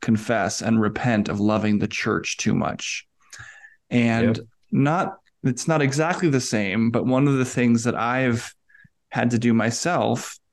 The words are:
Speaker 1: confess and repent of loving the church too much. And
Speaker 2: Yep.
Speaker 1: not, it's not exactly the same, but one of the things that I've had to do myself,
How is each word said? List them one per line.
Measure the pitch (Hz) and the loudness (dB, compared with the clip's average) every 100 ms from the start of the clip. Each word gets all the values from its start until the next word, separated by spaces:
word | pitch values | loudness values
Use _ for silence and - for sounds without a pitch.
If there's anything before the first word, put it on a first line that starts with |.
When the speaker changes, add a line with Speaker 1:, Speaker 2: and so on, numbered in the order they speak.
Speaker 1:
confess | - 107 107 113 95 - | 0 0 0 -2 0 -2
and | 110 113 | 0 2
repent | 104 - 131 107 - | 2 0 0 0 0
of | 101 | 0
loving | 104 107 107 104 | 0 0 2 0
the | 104 | 0
church | - 113 92 - - | -4 -2 -2 -4 -4
too | 110 | 0
much. | 95 76 - - - - _ _ - - - - _ - | 0 -2 -4 -8 -10 -12 _ _ -20 -20 -20 -20 _ -2
And | 120 117 113 117 113 | 0 2 2 2 0
Speaker 2:
Yep. | - _ - | -6 _ -4
Speaker 1:
not, | 135 143 175 - - _ _ | 0 2 0 -4 -8 _ _
it's | 135 127 - | -4 -2 0
not | 160 | 2
exactly | 135 139 160 185 175 | 2 2 -2 0 2
the | 131 | 0
same, | - 110 98 104 113 | 0 -2 0 0 2
but | 117 120 | 0 0
one | 131 143 | 2 2
of | 135 | 2
the | 123 | 0
things | 131 120 117 117 | 0 2 2 0
that | 107 | -2
I've | 117 127 127 117 - - _ - - _ - | -2 0 0 -2 -6 -18 _ -20 -20 _ -10
had | - 120 | -2 0
to | 117 | 2
do | 120 | 2
myself, | 113 110 117 170 160 110 123 - - _ | 2 2 -2 -2 0 0 -2 -6 -16 _